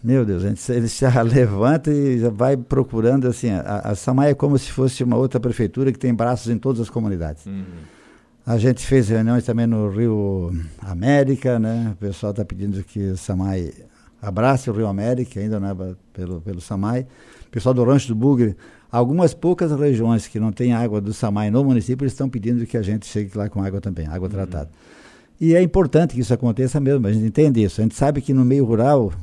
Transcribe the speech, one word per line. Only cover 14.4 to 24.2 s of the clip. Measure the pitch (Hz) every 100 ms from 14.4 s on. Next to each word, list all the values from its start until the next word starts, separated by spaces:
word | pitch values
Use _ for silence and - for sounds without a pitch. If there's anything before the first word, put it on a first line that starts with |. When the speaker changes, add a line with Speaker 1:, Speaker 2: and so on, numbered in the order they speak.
| 127 135 123
Speaker 1:
o |
Rio | 107 107
América, | 98 113 127 123 -
ainda | 107 107
não | 98
é |
ba-, | 92 92 92 _
pelo, | - 90 87
pelo | 87 87
Samai. | - 98 104 123 131 - - - -
O |
pessoal | 113 127
do | 123
Rancho | 120 139 123
do | 110
Bugre, | 135 127 110 - - - _
algumas | 120 123 170 170
poucas | - 170 175 165
regiões | 143 147 113 113 113 -
que | 110
não | 110
tem | - 123
água | 117 117 104
do | 101
Samai | 107 107 104 107
no | 120
município, | 139 123 127 127
eles | 135
estão | - 135
pedindo | 123 110 120 117
que | 117
a |
gente | 98 107 -
chegue | 107 101 104
lá | 104
com | 101
água | 98 98
também, | 98 82 76
água | 90